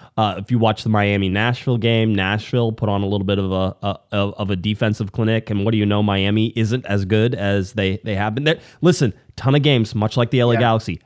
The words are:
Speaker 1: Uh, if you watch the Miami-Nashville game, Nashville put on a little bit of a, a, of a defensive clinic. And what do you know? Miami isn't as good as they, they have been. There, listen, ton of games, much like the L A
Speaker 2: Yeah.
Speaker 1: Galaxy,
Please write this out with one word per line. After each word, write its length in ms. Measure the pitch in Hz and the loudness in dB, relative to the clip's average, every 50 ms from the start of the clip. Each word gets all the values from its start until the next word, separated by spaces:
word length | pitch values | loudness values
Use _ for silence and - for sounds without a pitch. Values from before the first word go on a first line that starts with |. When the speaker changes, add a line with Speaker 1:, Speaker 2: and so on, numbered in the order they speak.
| - - - | -20 -8 -2
Speaker 1:
Uh, 200 | 110 107 101 90 | 0 0 0 0
if 120 | 92 101 - | -4 -4 -2
you 80 | 123 | 0
watch 260 | 113 113 110 110 - - | 2 2 2 0 0 0
the 60 | 113 | 0
Miami-Nashville 880 | 107 104 104 101 101 98 98 92 92 101 113 120 123 - - 135 123 113 | 2 2 2 2 2 2 0 0 0 0 0 0 -2 -2 -2 -2 -2 0
game, 360 | 110 117 117 113 113 110 104 | 2 2 2 2 2 2 2
Nashville 560 | 98 92 95 104 107 - - - 123 117 113 | 0 0 0 -2 -2 -4 -2 0 0 0 0
put 160 | 110 - 113 | -2 -2 -2
on 140 | 104 101 101 | -2 0 0
a 60 | 101 | 0
little 180 | 95 104 98 95 | 0 -2 -2 0
bit 140 | 98 101 101 | 0 0 0
of 120 | 95 92 | 0 0
a, 240 | 95 92 95 95 - - - | 0 0 -2 -2 -4 -4 -6
a, 140 | 101 92 - _ - 113 | -6 -6 -6 _ -6 -2
of 320 | 101 101 101 - - 104 98 | -2 -2 -2 -2 -4 -4 -4
a 60 | 101 | -2
defensive 560 | 90 85 104 107 - 120 107 104 - 107 95 | -2 -2 -2 -2 0 0 -2 -2 -2 -4 -6
clinic. 380 | - 117 110 110 113 113 - - | -4 -2 0 0 0 0 -2 -2
And 160 | 107 101 98 | -4 -2 0
what 60 | 113 | 0
do 60 | 113 | 2
you 80 | 107 104 | 2 2
know? 160 | 101 104 104 | 2 2 2
Miami 520 | 107 104 98 98 98 101 107 110 110 117 - | 2 2 2 2 2 2 2 2 0 0 0
isn't 300 | 117 110 104 123 127 127 | -2 -2 0 -2 -4 -4
as 180 | - 101 101 98 | -2 -2 -2 0
good 320 | 92 110 107 113 120 123 | 2 2 2 2 2 0
as 380 | 92 101 98 101 101 92 92 - | -2 -2 0 0 0 -2 -4 -4
they, 240 | 110 98 95 95 - - | -2 -2 -2 -2 -2 -4
they 100 | 113 101 | -4 -4
have 200 | 95 104 107 107 | -2 -2 -2 -2
been. 100 | 131 147 | -2 0
There, 120 | 151 160 - - - - - | 0 -2 -2 -4 -18 -8 0
listen, 340 | 156 180 - - 143 104 - - _ _ - | 2 2 2 4 2 -2 -2 -4 _ _ -12
ton 180 | - - 135 139 | -4 0 2 2
of 100 | 151 139 | 4 4
games, 300 | 151 139 120 110 - - | 4 2 2 2 0 -2
much 220 | 107 107 110 - | -2 -2 0 0
like 160 | 123 120 - | 0 0 0
the 80 | 135 123 | 2 2
L 120 | 120 120 | 2 4
A 20 | 117 | 2
Speaker 2:
Yeah. 60 | 113 | 2
Speaker 1:
Galaxy, 400 | 123 113 110 110 - - 82 - _ | 2 2 2 0 0 -4 -8 -10 _